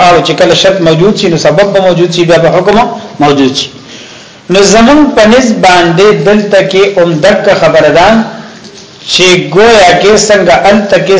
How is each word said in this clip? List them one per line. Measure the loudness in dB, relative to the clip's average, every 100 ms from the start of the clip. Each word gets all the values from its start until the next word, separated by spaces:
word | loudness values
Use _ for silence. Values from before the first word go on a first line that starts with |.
| 2
اړ |
و | 2 -2
چې | -2
کله | 0
شرط | 0 0 0
موجود | 0 0 0 0
شي، | -2
نو | -2
سبب | -2 0 0
به | 0
موجود | 0 0 -2
شي، | -2
بیا | 0 0
به | 0 0
حکم | 0 0 -2 -6 -14 -4
موجود | -2 0 0 -2
شي. | -10 -14 -20 -20 -20 -20 -20 -18 -4
نو | -2 2
زمون | 2 2 2 2 2
په | 2
نسب | 2 0 0 0
باندې | 2 0 0 0 0 0
دلته | 0 0 0 0
کې | 0 0 0
اوم | -2 0
دک | 0 0 0 0
خبره | 0 0 2 2
ده | 2 0 -2 -10 -18 -20 -20 -20 -20 -20 -8
چې | -2 0 -2 -2
گویا | 0 2 4 2 2
کې | 2 0 0
څنګه | 0 0 0 2
الته | 0 0 -2 0
کې | -2